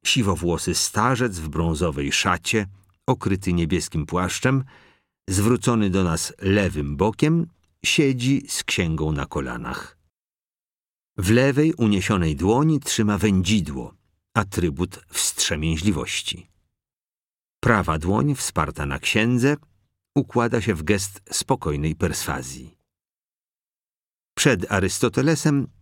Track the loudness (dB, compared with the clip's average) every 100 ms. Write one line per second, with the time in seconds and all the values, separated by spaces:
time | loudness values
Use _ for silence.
0 | -2 0 0 0 -2 -2 -2 -2 -2 0
1 | 0 0 -2 -4 -6 -2 0 0 -2 -2
2 | -2 0 0 0 0 -2 -2 -10 _ _
3 | -2 -2 0 -2 0 0 2 0 -2 -6
4 | -4 -2 -2 0 0 0 -2 -14 _ _
5 | _ _ -4 0 2 2 2 2 2 2
6 | 2 0 -4 -4 2 2 2 -2 -4 0
7 | 0 2 2 2 -2 _ _ _ 0 2
8 | 2 2 0 0 -2 -8 -4 -2 0 0
9 | 0 -2 -4 -6 -6 -8 -8 -10 -12 _
10 | _ _ _ _ _ _ _ _ _ _
11 | _ -4 4 4 6 4 2 2 2 2
12 | 2 2 2 2 2 4 4 2 0 0
13 | 2 2 2 2 4 0 0 -8 -12 -18
14 | _ _ _ -2 0 -2 -2 -2 -6 -6
15 | _ -4 -4 -2 -2 -2 -2 0 0 -2
16 | -4 -6 -6 -10 -14 _ _ _ _ _
17 | _ _ _ _ _ _ 2 2 2 -2
18 | 0 0 0 -2 -4 -2 -4 -4 -6 -4
19 | -2 0 2 2 2 0 _ _ _ _
20 | _ -4 -2 -2 0 0 0 -2 0 0
21 | -2 -12 -8 -8 -2 -2 -2 -2 -2 -2
22 | -2 -2 -6 -6 -8 -14 -18 _ _ _
23 | _ _ _ _ _ _ _ _ _ _
24 | _ _ _ 0 2 2 0 0 0 0
25 | 0 2 0 2 2 0 -2 _